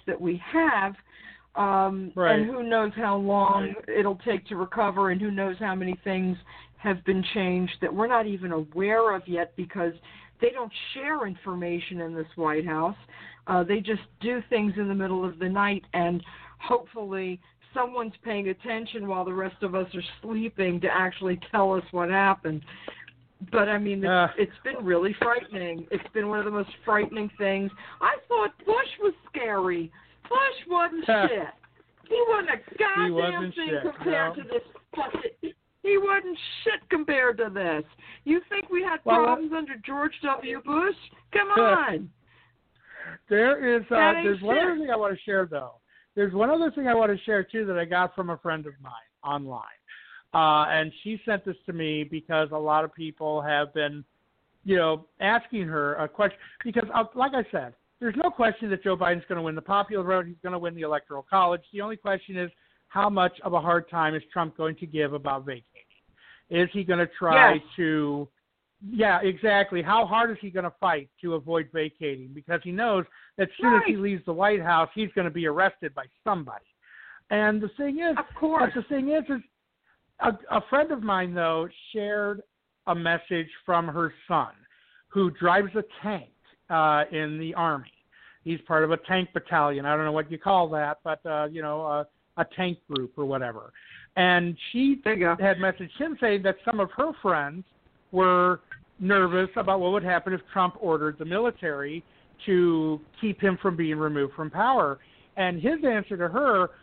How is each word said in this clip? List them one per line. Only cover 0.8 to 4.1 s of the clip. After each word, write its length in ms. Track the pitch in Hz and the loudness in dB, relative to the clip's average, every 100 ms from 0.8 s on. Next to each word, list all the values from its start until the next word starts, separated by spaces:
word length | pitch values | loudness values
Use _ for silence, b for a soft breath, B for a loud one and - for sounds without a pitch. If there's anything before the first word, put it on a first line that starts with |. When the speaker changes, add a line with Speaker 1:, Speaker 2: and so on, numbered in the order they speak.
| 196 196 B B B B B - | -2 -6 B B B B B -2
Speaker 1:
um, 540 | 202 196 190 190 185 | 2 4 2 0 -6
Speaker 2:
Right. 180 | 185 175 214 | 2 4 4
Speaker 1:
and 60 | 220 | 2
who 120 | 254 | -2
knows 320 | 233 226 214 | 0 0 0
how 220 | 214 220 202 | -2 -2 0
long 580 | 196 202 196 196 196 202 - | 2 4 4 2 0 -6 -4
it'll 300 | 208 202 | 0 0